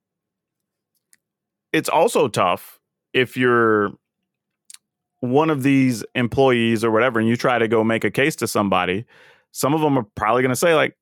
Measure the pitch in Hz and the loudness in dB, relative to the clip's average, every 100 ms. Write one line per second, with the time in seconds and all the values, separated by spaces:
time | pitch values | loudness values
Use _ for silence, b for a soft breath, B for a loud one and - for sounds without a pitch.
0 | _ _ _ _ _ _ _ _ _ _ | _ _ _ _ _ _ _ _ _ _
1 | _ _ _ _ _ _ - 156 - 147 | _ _ _ _ _ _ -6 -4 0 0
2 | 214 214 139 117 92 92 - _ _ _ | 2 2 0 0 0 -2 -8 _ _ _
3 | _ 131 123 127 127 120 113 107 101 - | _ -4 -4 -2 0 2 2 0 -2 -8
4 | _ _ _ _ _ _ _ - _ _ | _ _ _ _ _ _ _ -20 _ _
5 | _ - 123 135 160 147 135 135 131 113 | _ -10 -2 0 2 0 2 2 2 -2
6 | - 127 120 - 135 120 113 113 117 110 | -6 -4 -2 2 2 2 0 0 0 2
7 | 127 113 113 120 139 120 113 113 110 113 | 2 0 0 0 0 0 0 0 0 -2
8 | 107 110 143 - 117 113 101 92 90 95 | -2 -2 -2 -2 -4 -2 0 0 -2 -4
9 | - b b b b - 135 156 156 135 | -8 b b b b -6 -2 0 0 -2
10 | 104 - 107 123 127 123 175 156 131 - | -4 -4 0 0 0 0 2 2 0 -4